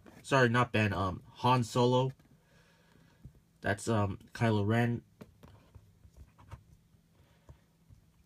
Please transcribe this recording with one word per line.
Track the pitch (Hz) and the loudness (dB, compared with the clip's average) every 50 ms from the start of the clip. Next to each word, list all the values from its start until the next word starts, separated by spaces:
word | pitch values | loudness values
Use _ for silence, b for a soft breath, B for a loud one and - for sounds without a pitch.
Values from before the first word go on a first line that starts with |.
| - - - - - | -20 -20 -20 -18 -6
Sorry, | - 143 135 127 117 | 0 2 4 4 4
not | 117 123 123 - | 4 2 0 0
Ben, | - 110 107 104 92 | 0 0 0 0 0
um, | 85 98 92 87 - - - - | -2 -4 -4 -4 -8 -12 -16 -10
Han | - - 123 127 127 120 | -2 0 2 2 2 0
Solo. | 113 - 127 123 123 127 127 131 135 135 - _ _ _ b b b b b b b b b b b b b b b b b b b - _ _ _ _ _ | 0 0 2 2 4 4 2 0 -2 -4 -10 _ _ _ b b b b b b b b b b b b b b b b b b b -20 _ _ _ _ _
That's, | - 101 101 - - - | -6 -6 -4 -4 -2 -2
um, | 117 107 101 98 104 - - - - | 0 0 0 -2 -4 -8 -12 -14 -6
Kylo | - 120 117 110 104 101 | -2 0 0 2 2 0
Ren. | 104 113 117 120 120 120 117 - _ _ - - - _ _ - - - - _ _ - - _ _ _ _ - - _ - - - _ - - - - - - _ - - _ _ _ _ _ _ _ b b b b b b b b b b b b b _ _ - - _ _ _ _ _ | 0 0 0 0 0 -2 -4 -8 _ _ -20 -20 -20 _ _ -20 -20 -20 -20 _ _ -20 -20 _ _ _ _ -20 -20 _ -20 -20 -20 _ -20 -20 -20 -20 -20 -20 _ -20 -20 _ _ _ _ _ _ _ b b b b b b b b b b b b b _ _ -20 -20 _ _ _ _ _